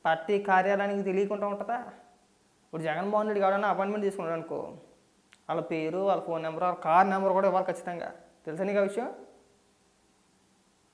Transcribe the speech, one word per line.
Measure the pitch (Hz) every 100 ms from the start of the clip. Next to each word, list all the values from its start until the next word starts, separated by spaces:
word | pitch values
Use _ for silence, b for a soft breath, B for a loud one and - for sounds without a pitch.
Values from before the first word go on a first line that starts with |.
పార్టీ | 165 160 - 202
కార్యాలయానికి | 202 185 190 202 202 202
తెలియకుండా | 190 190 202 202 202
ఉంటుందా? | 202 208 247 233 - - _ _ _ _ _
ఇప్పుడు | _ 160
జగన్మోహన్ | 160 156 196 208 214
రెడ్డికి | 202 190
ఎవడన్నా | 196 208
అపాయింట్‌మెంట్ | 180 196 214 196
తీసుకున్నాడు | 196 165
అనుకో, | 165 156 147 - 165 - _ _ _ _ - -
వాళ్ళ | 165
పేరు, | 160 160 156 180
వాళ్ళ | 196 175
ఫోన్ | - 165
నెంబర్, | 160 160
వాళ్ళ | 180 175
కార్ | 160 170 196
నెంబర్ | 190 190
కూడా | 190 196
ఇవ్వాలి | 185 185
ఖచ్చితంగా. | 170 180 170 - - - _ 160
తెలుసా | 160
నీకు | 196 202
ఆ |
విషయం? | 196 226 277 - - - _ _ _ _ _ _ _ _ _ _ _ _ _ _ _